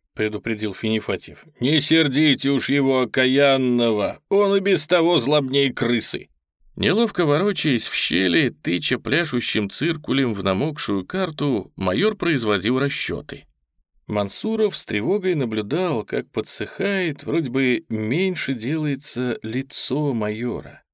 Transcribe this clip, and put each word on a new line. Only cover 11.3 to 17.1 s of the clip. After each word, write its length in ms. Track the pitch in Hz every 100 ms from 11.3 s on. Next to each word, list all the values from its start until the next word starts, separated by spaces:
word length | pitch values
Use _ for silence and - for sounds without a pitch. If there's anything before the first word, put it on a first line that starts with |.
| 151 147 110 - -
майор 380 | 95 101 214
производил 640 | 202 170 143 107 101 101 127
расчёты. 640 | 139 - - 87 - - - _ _ _ _ _ -
Мансуров 680 | 104 101 - 214 220 208 -
с 80 |
тревогой 500 | - 104 127 202 185
наблюдал, 680 | 160 120 110 104 160 185 120
как 260 | 101 117 -
подсыхает, 960 | 113 - - 101 - 196 196 175